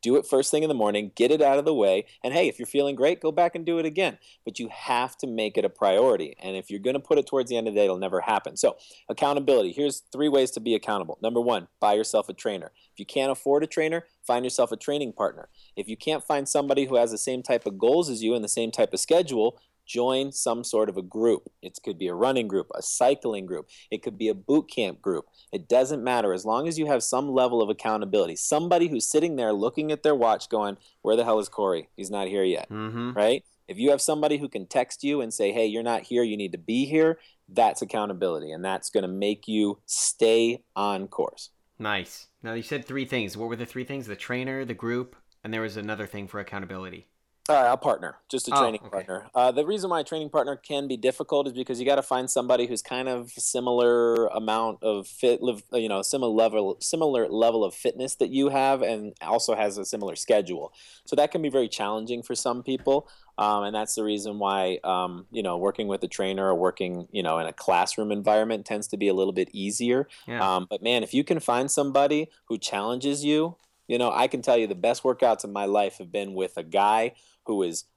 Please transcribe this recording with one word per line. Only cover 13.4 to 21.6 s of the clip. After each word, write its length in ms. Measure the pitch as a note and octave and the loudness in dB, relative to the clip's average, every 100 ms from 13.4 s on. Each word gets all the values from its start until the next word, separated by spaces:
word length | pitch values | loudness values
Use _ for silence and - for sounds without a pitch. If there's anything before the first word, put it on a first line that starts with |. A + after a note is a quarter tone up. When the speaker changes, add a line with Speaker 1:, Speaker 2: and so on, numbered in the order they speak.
| - C#3+ | 2 0
Speaker 1:
a 60 | D#3 | 0
trainer, 400 | - D#3+ E3 E3+ _ - | -2 -2 -2 -8 _ -2
find 180 | B2 | -2
yourself 280 | B2+ B2 A#2 | 0 0 0
a 60 | A2+ | 0
training 360 | - D3 C3+ | -4 -4 -4
partner. 340 | - G2+ - D#2+ _ - - | -2 -4 -4 -18 _ -18 -12
If 120 | G2+ | -10
you 80 | A2 | -8
can't 280 | - D#3 | -4 -4
find 260 | - D3 C3+ | -2 -2 0
somebody 360 | D3 C#3+ C#3 C3+ | 0 2 2 4
who 100 | B2 | 2
has 160 | A#2+ | 2
the 80 | A2 | 0
same 240 | - B2+ | -4 -4
type 240 | B2+ A#2+ - | 0 -2 -2
of 100 | G2 | 0
goals 320 | A2+ D3+ E3+ | 4 4 2
as 140 | A#2 | -2
you 100 | A2 | 0
and 100 | A#2+ | 0
the 60 | G#2 | -2
same 220 | - A#2 | -2 -4
type 220 | - A2 | 0 0
of 60 | - | 0
schedule, 600 | - E3 F3 B2 A2 - _ _ _ | 2 2 2 2 2 0 _ _ _
join 460 | A#2 B2 C3 C#3 | -2 0 0 -2
some 320 | C#3 - A#2 | -4 -2 -2
sort 240 | A#2+ A2 G#2+ | -2 0 0
of 80 | F#2 | -2
a 60 | |
group. 500 | F2+ A2 A#2 G#2 - _ | -8 0 2 2 -2 _